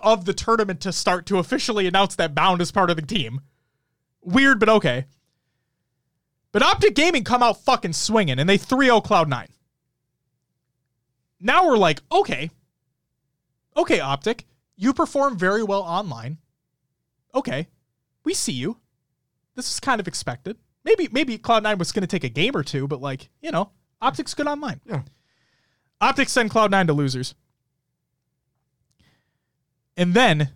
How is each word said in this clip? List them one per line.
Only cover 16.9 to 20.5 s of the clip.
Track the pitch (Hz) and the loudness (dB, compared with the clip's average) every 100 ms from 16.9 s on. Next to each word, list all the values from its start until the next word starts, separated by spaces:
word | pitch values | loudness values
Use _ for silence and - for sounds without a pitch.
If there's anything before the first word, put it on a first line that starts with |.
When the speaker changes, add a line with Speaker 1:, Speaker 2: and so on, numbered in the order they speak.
| _ _ _ _ | _ _ _ _
Speaker 1:
Okay, | 254 - 139 170 _ _ _ _ _ | -6 -4 -6 -8 _ _ _ _ _
we | 302 | -6
see | 392 - | -4 -4
you. | 131 147 233 _ _ _ _ _ _ _ - | -4 -6 -8 _ _ _ _ _ _ _ -12
This | - | -10
is | - | -6
kind | - 233 | -2 -2
of | 190 | -4
expected." | - - 123 185 | -8 -8 -8 -10